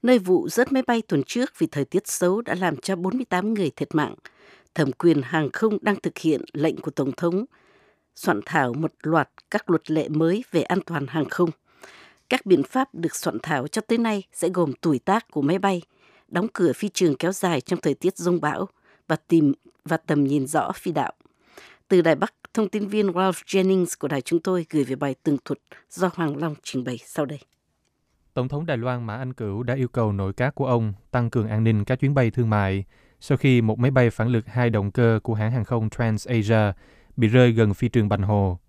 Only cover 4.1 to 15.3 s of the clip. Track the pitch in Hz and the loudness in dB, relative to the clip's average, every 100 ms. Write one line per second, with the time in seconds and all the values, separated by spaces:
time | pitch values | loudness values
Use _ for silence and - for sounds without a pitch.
4.1 | - - _ - - _ - 143 - 170 | -6 -20 _ -20 -20 _ -2 -2 2 4
5.1 | 151 127 160 147 - 220 208 - 202 175 | 4 2 -2 -2 0 -2 0 -2 -2 -4
6.1 | - 160 143 - - 156 - - - 135 | -4 -2 -2 -4 -2 -2 -2 -8 -4 -4
7.1 | 131 175 180 240 _ _ _ _ _ _ | -2 -2 -2 -6 _ _ _ _ _ _
8.1 | - - 104 101 160 127 123 160 _ 156 | -10 -2 -2 0 0 0 -2 -4 _ 0
9.1 | 165 139 _ _ 208 - 165 - 311 - | 0 0 _ _ -8 0 -2 0 -2 -2
10.1 | 151 165 196 247 175 135 185 - 165 139 | 0 0 0 -2 -2 0 -2 -4 -8 -6
11.1 | 160 139 - 175 - _ _ - - - | -4 -4 0 -2 -2 _ _ -20 -20 -20
12.1 | _ _ 254 - 175 135 262 269 - 170 | _ _ -6 2 2 2 -2 -4 -4 -6
13.1 | - - 110 - 151 131 - - 226 226 | -4 -6 -6 -4 -4 -4 -6 -2 -2 0
14.1 | 208 - - 175 180 160 127 170 135 - | -2 -6 -6 -4 0 -2 -2 0 0 0
15.1 | 202 - | -2 -2